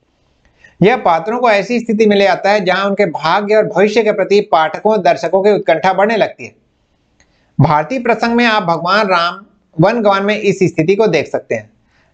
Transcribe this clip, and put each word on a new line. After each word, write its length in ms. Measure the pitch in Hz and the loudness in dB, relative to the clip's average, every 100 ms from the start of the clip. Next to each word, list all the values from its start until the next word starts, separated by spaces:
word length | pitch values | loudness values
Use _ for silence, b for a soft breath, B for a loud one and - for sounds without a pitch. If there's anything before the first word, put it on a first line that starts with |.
| _ _ _ _ b b b b | _ _ _ _ b b b b
यह 140 | 185 254 | 0 2
पात्रों 420 | 202 165 165 247 | 0 0 -2 -2
को 120 | 247 | 0
ऐसी 300 | 202 185 240 | 0 0 -4
स्थिति 260 | 233 208 220 | -2 0 2
में 100 | 202 | 2
ले 100 | 196 | 2
आता 240 | 170 190 | 0 0
है 140 | 214 | 0
जहां 220 | 180 180 202 | 0 -2 -2
उनके 200 | 196 196 | -2 -2
भाग्य 500 | 143 160 185 202 214 | -2 -2 -2 0 0
और 100 | 180 | 0
भविष्य 360 | 170 208 220 | 0 0 2
के 100 | 214 | 0
प्रति 280 | 196 185 202 | 0 0 0
पाठकों, 600 | 202 170 156 170 208 220 | 2 0 0 -2 -2 0
दर्शकों 400 | 175 165 170 190 | 2 0 0 0
की 80 | 196 | 2
उत्कंठा 420 | 202 - 165 185 | 2 0 0 0
बढ़ने 240 | 185 208 226 | 0 0 0
लगती 280 | 156 - | -2 -6
है। 100 | 117 - _ _ _ _ _ _ _ _ _ - | -20 -20 _ _ _ _ _ _ _ _ _ -2
भारतीय 380 | 139 151 160 262 | 0 0 -2 -4
प्रसंग 360 | 233 220 233 | -2 -2 -2
में 120 | 233 240 | 0 0
आप 160 | 214 | 0
भगवान 440 | 175 165 175 202 208 | -2 -2 -2 0 0
राम 400 | 180 170 185 - _ _ - | 0 -2 -6 -16 _ _ 0
वन 220 | 180 240 | 0 2
गमन 200 | 208 196 | 0 0
में 180 | 202 208 | 0 -2
इस 180 | 202 185 | -2 0
स्थिति 320 | 180 - 160 | 0 0 0
को 120 | 202 220 | 2 2
देख 220 | 160 - | 0 -2
सकते 260 | 135 - | -6 -6
हैं, 160 | 117 107 _ _ _ _ | -8 -10 _ _ _ _